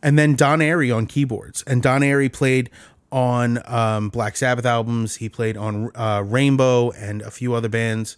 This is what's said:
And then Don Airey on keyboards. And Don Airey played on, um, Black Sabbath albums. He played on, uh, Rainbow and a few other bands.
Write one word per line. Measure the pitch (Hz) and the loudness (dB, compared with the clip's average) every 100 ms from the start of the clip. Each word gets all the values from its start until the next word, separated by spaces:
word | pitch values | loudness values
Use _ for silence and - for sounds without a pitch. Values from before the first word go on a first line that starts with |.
And | 151 147 | 4 4
then | 151 135 | 4 4
Don | 143 156 | 4 4
Airey | 151 170 135 113 | 2 2 0 0
on | 110 | -2
keyboards. | - 139 107 - - - | -2 -2 -4 -8 -12 -2
And | 123 | 0
Don | 131 131 | 2 2
Airey | 143 139 135 | 2 2 0
played | - 135 131 127 - - _ _ | 0 0 2 -2 -8 -20 _ _
on, | 131 127 123 120 117 - | -2 0 2 0 -2 -2
um, | 120 113 107 107 | -2 0 0 -2
Black | 117 104 - | -4 -4 -2
Sabbath | 131 123 123 | -2 0 0
albums. | 120 113 117 113 - | 0 0 -2 -4 -6
He | 110 | -10
played | - 113 107 | -4 -4 -4
on, | 107 104 113 - | -6 -4 -6 -4
uh, | 113 104 101 | -2 0 0
Rainbow | 117 139 135 131 123 120 | 2 2 4 4 4 2
and | - 101 104 | -4 -10 -10
a | 107 | -10
few | - 123 | -8 -4
other | 120 113 | -2 -2
bands. | 113 113 110 110 | -2 -2 -2 -6